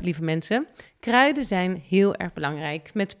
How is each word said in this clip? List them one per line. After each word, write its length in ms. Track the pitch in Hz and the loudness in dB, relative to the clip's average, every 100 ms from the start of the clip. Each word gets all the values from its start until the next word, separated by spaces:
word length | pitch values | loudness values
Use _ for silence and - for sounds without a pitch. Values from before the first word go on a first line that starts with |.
lieve 180 | 175 156 | -4 -2
mensen. 440 | 160 160 - 226 320 _ - _ | -2 -2 0 -2 -4 _ -20 _
Kruiden 440 | - 240 277 294 | 0 4 4 2
zijn 380 | 247 190 180 185 - | -2 -2 0 -4 0
heel 260 | 190 202 | 4 4
erg 180 | - 180 | 2 -8
belangrijk. 580 | 160 143 147 151 156 - | -6 -6 -4 -6 -8 -8
Met 220 | 214 196 - | -4 -4 -6